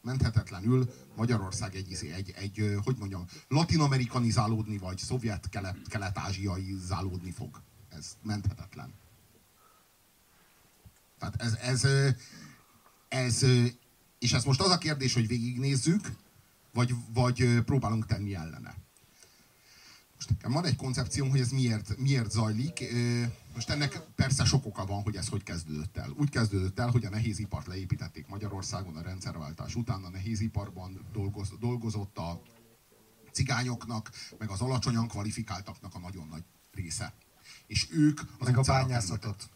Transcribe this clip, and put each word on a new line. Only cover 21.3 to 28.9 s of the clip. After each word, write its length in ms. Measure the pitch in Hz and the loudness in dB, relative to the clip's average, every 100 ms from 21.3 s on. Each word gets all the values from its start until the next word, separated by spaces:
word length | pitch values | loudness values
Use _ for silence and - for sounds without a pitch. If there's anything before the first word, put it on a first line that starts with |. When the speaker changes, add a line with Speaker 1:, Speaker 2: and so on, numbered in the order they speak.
Speaker 1:
hogy 100 | 135 | 2
ez 100 | 123 | 2
miért, 460 | 135 123 107 101 107 | 2 2 0 -2 0
miért 320 | 135 135 107 | 2 2 2
zajlik. 500 | 110 110 107 147 165 - | 2 2 0 -2 -4 -4
Ö, 300 | 120 120 120 117 - - | 0 2 2 0 -4 -12
most 160 | 120 - | -10 -4
ennek 300 | 147 139 170 - | 0 0 -4 -10
persze 300 | - 139 - | 0 2 4
sok 220 | - 139 107 | 4 4 0
oka 200 | 101 95 | -6 -4
van, 160 | 101 | -2
hogy 140 | 101 98 | -2 -4
ez 120 | - | -4
hogy 140 | 98 | -4
kezdődött 540 | - 85 80 76 78 - | -4 -8 -6 -6 -6 -8
el. 140 | 58 | -8
Úgy 180 | 143 147 | 0 0
kezdődött 500 | 131 107 98 92 110 | 2 2 2 0 0
el, 120 | 120 | 2
hogy 140 | 120 | 2
a 60 | 107 | 0
nehézipart 560 | 104 113 101 107 - - | -2 -2 -2 -6 -6 -6
leépítették 600 | 92 92 - 82 82 71 | -8 -4 -4 -4 -12 -12
Magyarországon 680 | 98 104 95 95 90 92 | -8 -6 -6 -6 -6 -8